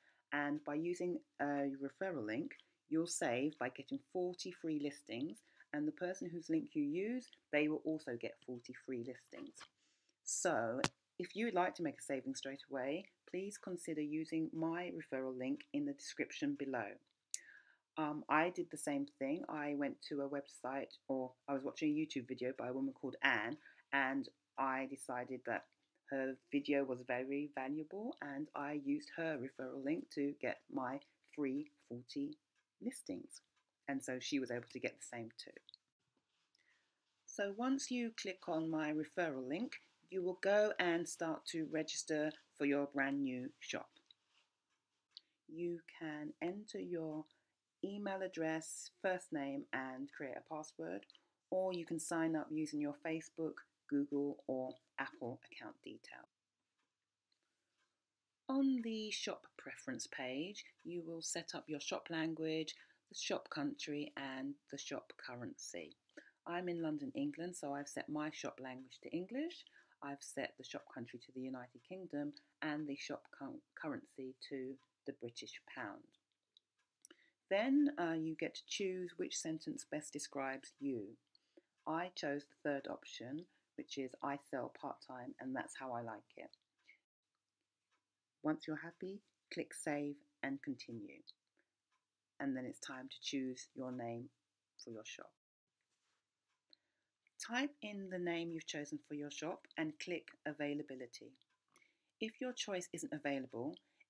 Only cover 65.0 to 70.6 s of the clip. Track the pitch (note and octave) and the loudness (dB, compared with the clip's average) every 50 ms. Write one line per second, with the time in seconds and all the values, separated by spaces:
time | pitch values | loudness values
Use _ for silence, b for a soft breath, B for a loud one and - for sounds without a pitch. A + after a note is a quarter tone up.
65 | - - - - - B2+ B2 B2 A#2+ - - - - - - E2+ D#2 - - _ | -4 -8 -16 -12 -8 -8 -6 -6 -6 -6 -6 -8 -8 -6 -6 -6 -6 -8 -12 _
66 | _ _ B B B B B B B E3+ E3+ F3+ F#3 F3 F3 E3 E3 D#3 D3+ C#3+ | _ _ B B B B B B B -2 -2 0 2 2 2 2 2 2 2 0
67 | C#3 B2+ - C3+ C#3+ D3 D3 D#3 F3 F3+ F3+ - D#3 C#3 C#3 C#3+ C#3+ - - - | 0 -2 0 2 0 0 0 -2 -4 -4 -4 -4 -2 -2 -2 -2 -2 -4 -4 -4
68 | - - D3+ D3+ D3+ D#3 D3+ - - - - - C3 C3 B2+ C3 C3 B2+ - - | -2 0 0 0 0 0 -2 -4 -4 -6 -6 -6 -8 -8 -8 -8 -10 -14 -16 -14
69 | - - - F3 F#3 F#3 A#3 C#4 D#4+ F4 F4 - - B B B B B B B | -8 -2 -2 -2 -2 0 -2 -2 -2 -2 -4 -8 -16 B B B B B B B
70 | - C#3+ C#3 - - - - C3+ B2+ - - - | -8 -6 -6 -8 -8 -6 -2 -2 -2 -2 -2 -8